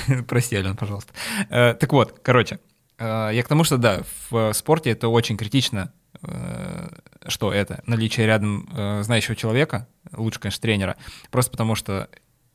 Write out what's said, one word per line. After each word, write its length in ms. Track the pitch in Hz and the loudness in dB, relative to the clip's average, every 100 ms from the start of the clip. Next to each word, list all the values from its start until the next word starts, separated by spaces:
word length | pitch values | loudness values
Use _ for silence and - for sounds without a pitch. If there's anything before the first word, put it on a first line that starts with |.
| - | 2
<laughs> 200 | 127 117 | 0 2
Прости, 280 | 120 - 101 | 0 2 0
Алён, 200 | 95 - | -2 -2
пожалуйста. 380 | 104 101 - - - 220 - | -6 -8 -12 -12 -6 -4 -2
Э, 240 | 120 120 | 4 4
так 180 | 113 - | 4 4
вот, 260 | 143 110 - | 4 4 0
короче, 380 | - 123 107 98 - _ _ _ | 2 4 4 -4 -14 _ _ _
э, 340 | 113 110 107 | -4 -2 0
я 100 | 113 | -2
к 40 | - | 2
тому, 160 | 147 | 2
что 140 | 165 131 | 4 4
да, 240 | 117 90 - - - | 4 2 -2 -12 -4
в 240 | 117 110 | 0 0
спорте 380 | 104 - 160 127 | 0 2 2 2
это 160 | 110 117 | 0 2
очень 280 | 117 113 104 | 2 2 -2
критично, 540 | 104 135 - 101 90 - _ - | 0 0 0 -2 -6 -10 _ -18
э, 680 | - - 87 90 90 - - - - _ - | -12 -10 -8 -8 -10 -10 -12 -16 -20 _ -10
что 240 | - 104 | -4 0
это 300 | 101 98 87 - | 0 -2 -4 -2
наличие 400 | 113 113 - 110 | 0 0 2 2
рядом, 420 | 110 104 101 - - | 2 2 -4 -6 -6
э, 280 | 101 104 | -4 -4
знающего 320 | 107 113 - 107 | 0 0 0 -4
человека, 520 | 113 120 156 113 120 _ - - | 0 0 0 -2 -10 _ -18 -6
лучше, 240 | 113 - | -6 -4
конечно, 220 | 104 - | -6 -4
тренера, 340 | 113 104 92 - - - - | 0 0 0 -4 -12 -20 -4
просто 200 | 127 120 | 0 0
потому 240 | - 113 110 | 0 -2 -2
что 340 | - 98 - - _ _ _ | -4 -6 -8 -14 _ _ _